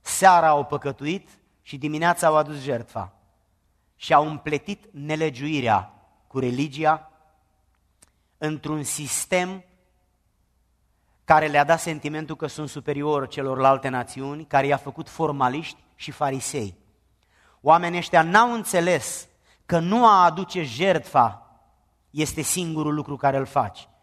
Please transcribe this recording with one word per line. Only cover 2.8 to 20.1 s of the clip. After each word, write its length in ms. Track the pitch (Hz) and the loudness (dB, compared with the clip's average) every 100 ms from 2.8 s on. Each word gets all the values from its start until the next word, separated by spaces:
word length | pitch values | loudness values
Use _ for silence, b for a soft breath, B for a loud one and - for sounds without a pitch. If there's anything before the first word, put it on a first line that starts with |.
| 117 - 92 _ _ _ _ _ _ _ _ _ | -6 -12 -12 _ _ _ _ _ _ _ _ _
Și 180 | - | 2
au 140 | 151 156 | 2 4
împletit 600 | 151 156 147 - 202 _ | -6 -6 -6 -6 -12 _
nelegiuirea 1000 | 143 147 156 160 117 143 151 120 101 98 _ _ _ _ | -14 -6 -2 -4 -4 -4 -2 2 0 0 _ _ _ _
cu 120 | 131 | -4
religia 720 | 123 123 151 135 156 156 - _ _ _ _ _ _ _ _ _ _ _ _ _ | -4 -2 -4 0 0 0 -4 _ _ _ _ _ _ _ _ _ _ _ _ _
într-un 460 | 151 151 151 151 | -6 -6 -6 -6
sistem 800 | 139 - 139 - - 185 180 190 _ _ _ _ _ _ _ _ _ _ _ _ _ _ _ _ | -6 -8 -6 -8 -2 -2 -2 -8 _ _ _ _ _ _ _ _ _ _ _ _ _ _ _ _
care 240 | - 156 156 | 4 4 4
le-a 160 | 147 | 2
dat 160 | 143 165 | 2 0
sentimentul 560 | - 156 147 151 160 156 | -2 -8 -8 -8 -10 -10
că 120 | 147 | -10
sunt 220 | - 147 | -8 -10
superior 580 | 147 139 143 147 147 131 | -8 -8 -4 -2 -2 -2
celorlalte 600 | - 135 131 135 135 135 | -6 -6 2 4 4 0
națiuni, 560 | 127 120 131 135 147 151 | -6 -8 -10 -10 -12 -2
care 220 | 139 139 | 0 0
i-a 100 | 139 | -2
făcut 320 | 143 - - | -4 -14 -16
formaliști 760 | - 156 143 123 143 165 - _ _ | -4 -4 0 -2 -2 -10 -18 _ _
și 160 | - | -16
farisei. 680 | - 143 135 - 143 101 87 _ _ _ _ _ _ _ _ | -6 -4 -4 -6 -8 -8 -12 _ _ _ _ _ _ _ _
Oamenii 360 | 143 165 175 175 | 4 4 4 -4
ăștia 240 | - 170 | 2 2
n-au 320 | 165 202 240 | 4 4 4
înțeles 760 | 233 190 185 175 160 - - - _ _ _ - | 0 -2 0 2 0 -4 -12 -14 _ _ _ -2
că 140 | 170 | -2
nu 260 | 170 226 | 2 4
a 180 | 233 | 6